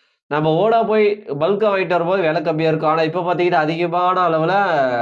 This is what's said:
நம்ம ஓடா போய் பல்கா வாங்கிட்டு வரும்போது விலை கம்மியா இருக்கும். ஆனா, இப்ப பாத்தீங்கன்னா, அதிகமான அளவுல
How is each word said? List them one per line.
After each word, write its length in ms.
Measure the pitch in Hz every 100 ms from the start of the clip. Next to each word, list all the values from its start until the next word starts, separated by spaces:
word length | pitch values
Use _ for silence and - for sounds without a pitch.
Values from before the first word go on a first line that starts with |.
| _ _ _
நம்ம 200 | 147 156
ஓடா 240 | 160 214 226
போய் 240 | 202 214 208 208 -
பல்கா 320 | 143 165 196 214
வாங்கிட்டு 280 | 196 180 175
வரும்போது 240 | 170 196
விலை 180 | 165 160
கம்மியா 260 | 165 156 160
இருக்கும். 220 | 156 156
ஆனா, 120 | 160
இப்ப 200 | 160 175
பாத்தீங்கன்னா, 400 | 175 175 180 175
அதிகமான 540 | 151 165 170 175 180 180
அளவுல 300 | 175 160 160 196 196 156 131 120